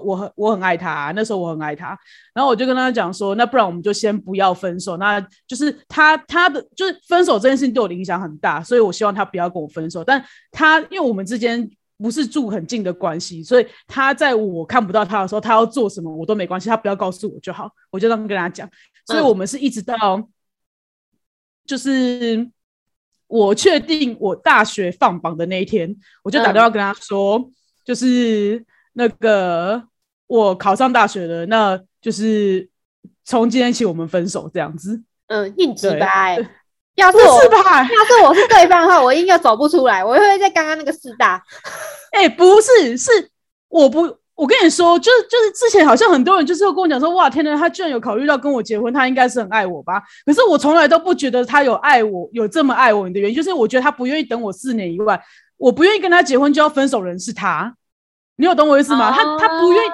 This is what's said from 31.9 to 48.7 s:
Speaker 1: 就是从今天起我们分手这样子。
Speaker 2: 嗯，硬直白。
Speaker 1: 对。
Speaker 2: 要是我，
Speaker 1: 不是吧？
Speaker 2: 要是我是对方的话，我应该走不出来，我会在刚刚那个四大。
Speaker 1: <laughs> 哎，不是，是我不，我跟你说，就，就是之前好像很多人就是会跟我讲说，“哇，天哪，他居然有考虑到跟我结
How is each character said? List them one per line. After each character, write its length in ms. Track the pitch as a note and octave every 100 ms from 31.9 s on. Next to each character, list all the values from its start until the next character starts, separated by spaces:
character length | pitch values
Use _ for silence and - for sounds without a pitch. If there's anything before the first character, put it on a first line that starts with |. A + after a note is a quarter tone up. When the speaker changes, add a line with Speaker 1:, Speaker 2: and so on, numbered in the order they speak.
| _
Speaker 1:
就 100 | A3+
是 600 | F#3+ A3 G#3+ G3+ F#3 F#3 _ _ _ _ _ -
从 240 | B3 A#3+
今 100 | B3+
天 140 | A#3+
起 100 | -
我 80 | A3
们 160 | E3 E3
分 220 | F3+ F3
手 200 | F3 D#3
这 60 | F3+
样 180 | D3+ D#3
子。 240 | F#3+ A3+ _ _ -
Speaker 2:
嗯， 260 | G#3+ G3 C4+
硬 180 | D#4+ G3
直 140 | G3 D#3
白。 380 | F#3+ F#3+ F#3+ F3
Speaker 1:
对。 100 | - _ _ _ _ -
Speaker 2:
要 160 | F#4
是 60 | G#4+
我， 300 | G4 B3+ B4+
Speaker 1:
不 80 | G#4+
是 60 |
吧？ 200 | F#4+ D4+
Speaker 2:
要 220 | B3+ A4+ A4
是 200 | A#4+ D#4+
我 80 |
是 140 | E4+ A4
对 180 | G#4+ E4+
方 140 | F4
的 60 | E4
话， 120 | F4
我 140 | B3+
应 140 | D4 F4+
该 100 | E4+
走 180 | B3+ A3
不 140 | D4
出 160 | E4+ B3+
来， 180 | F#3+
我 120 | G3+ C4+
会 240 | G#4 G4
在 100 | G4
刚 160 | F4+ D#4
刚 100 | D#4
那 60 |
个 80 | D4
四 240 | D#4 B3+ A3+
大。 240 | G#3+ F#3 _ - - -
Speaker 1:
<laughs> 320 | - - -
哎， 160 | - E4
不 320 | - F4+ G#4+
是， 380 | G#4+ A#4+ C4+ B3
是 140 | B4 A4 - _ _ _ _
我 180 | E4 C4+
不， 300 | D4+ E4+ - _
我 140 | - C#4
跟 100 | B4 F4
你 20 |
说， 300 | - E4+ E4+
就， 140 | E4 B4 -
就 80 | A#4+
是 140 | G#4+
之 160 | - A#4+
前 160 | G#4 D4+
好 100 | -
像 160 | A4+
很 120 | C#4+
多 140 | C#4+ F#4+
人 60 |
就 120 | D4 E4+
是 100 | G4+
会 80 |
跟 80 | D4+
我 60 | F4+
讲 120 | C4
说 80 | D#4
，“哇， 160 | F4+ D4+
天 160 | C4 D4+
哪， 100 | D4
他 140 | E4+
居 140 | E4+
然 80 | E4+
有 80 | B3
考 160 | A#3 G#3+
虑 100 | D4
到 100 | C#4
跟 160 | C#4+
我 120 | C4
结 160 | G#3+